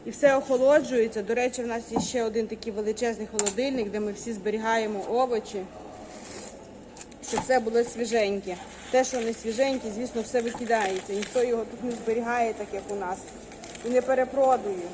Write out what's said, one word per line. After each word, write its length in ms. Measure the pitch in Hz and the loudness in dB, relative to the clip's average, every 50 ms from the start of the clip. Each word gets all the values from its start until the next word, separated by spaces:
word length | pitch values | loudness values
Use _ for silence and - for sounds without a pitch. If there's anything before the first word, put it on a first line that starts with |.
| - | -8
І 60 | 233 | -8
все 260 | 214 - - 277 269 | -2 6 6 6 6
охолоджується. 840 | 269 277 - 262 247 262 269 294 311 269 240 254 240 220 220 220 220 | 6 4 2 4 6 8 8 8 6 6 4 2 4 2 2 0 -4
До 120 | 196 196 233 | -2 0 0
речі, 280 | 247 247 254 240 254 | 2 2 0 0 -2
в 40 | 240 | -2
нас 160 | 240 226 233 226 - | -2 -2 -4 -4 -2
є 100 | 226 233 | -2 -2
ще 220 | - - - 247 226 | 0 0 0 0 0
один 220 | 220 214 233 220 | 0 0 0 -2
такий 260 | 208 220 214 - 233 | -2 -6 -6 -6 -6
величезний 540 | 202 208 214 214 220 220 247 233 226 208 214 | -4 -2 -2 -2 -2 0 0 -2 -2 -2 -8
холодильник, 640 | 208 - 208 202 202 190 220 262 277 269 254 214 202 | -4 -2 0 0 2 2 2 0 0 0 0 -2 -2
де 100 | 190 214 | -2 -2
ми 120 | 214 208 | -2 -2
всі 200 | 202 - - 233 | -4 -6 -6 -6
зберігаємо 680 | 226 202 180 214 208 220 220 226 226 226 220 214 214 196 - - | -6 -4 -2 -2 -2 0 0 2 2 2 2 0 -4 -4 -4 0
овочі, 540 | 226 240 262 247 240 214 - - - 196 185 - - - - - - - - - - - - - - - - - - - - - - - - - - - - - - - - - | 2 2 2 2 2 -2 -2 -4 -8 -8 -8 -8 -12 -16 -16 -14 -14 -16 -16 -16 -16 -16 -14 -14 -14 -14 -14 -14 -16 -16 -18 -18 -18 -18 -18 -18 -16 -16 -16 -16 -16 -14 -8 -2
щоб 120 | - - | -2 -2
все 200 | - - 262 254 | 2 4 4 4
було 240 | 226 226 226 233 233 | 4 4 2 2 2
свіженьке. 720 | 233 - 220 240 214 226 226 208 196 202 196 185 190 180 - - - - - - - | 2 -2 -4 -2 2 2 2 4 2 0 -2 -4 -6 -8 -8 -10 -14 -14 -14 -6 2
Те, 140 | - 254 262 | 4 4 4
що 160 | - - 247 | 4 0 -2
не 140 | 226 226 226 | -2 -2 -4
свіженьке, 540 | - - 226 220 226 269 269 269 254 - 220 202 | -2 -4 -4 2 2 2 2 2 0 -2 -6 -6
звісно, 280 | 214 254 247 - 233 | -4 -6 -4 -4 -4
все 180 | 220 - - 247 | -4 0 0 0
викидається. 720 | 233 240 233 - 247 214 233 220 208 190 190 185 - - | 0 0 -4 -4 0 2 2 4 4 0 0 -2 -4 -4
Ніхто 320 | 196 202 208 - - 254 240 | -4 -4 -4 0 2 2 4
його 200 | 254 233 226 220 | 4 2 0 -2
тут 200 | 220 240 233 240 | -6 -8 -6 -6
не 60 | 247 | -6
зберігає, 640 | 240 220 226 226 220 240 233 233 240 247 233 226 | -4 -2 -2 0 0 0 0 0 2 2 2 2
так 140 | 220 - 208 - | 0 -4 -6 -6
як 100 | - 196 190 - | -6 -8 -6 -4
у 40 | 202 | -6
нас. 240 | 202 190 180 190 - - - - - - - - - - - - - - | -4 -4 -4 -6 -6 -8 -14 -14 -16 -16 -16 -16 -16 -16 -14 -14 -8 -4
І 20 | 233 | 2
не 120 | 247 247 | 2 2
перепродує. 880 | 247 254 262 254 254 254 - 277 269 262 254 233 208 208 190 180 170 180 | 4 4 2 2 2 2 4 4 6 6 6 4 2 -2 -4 -4 -6 -8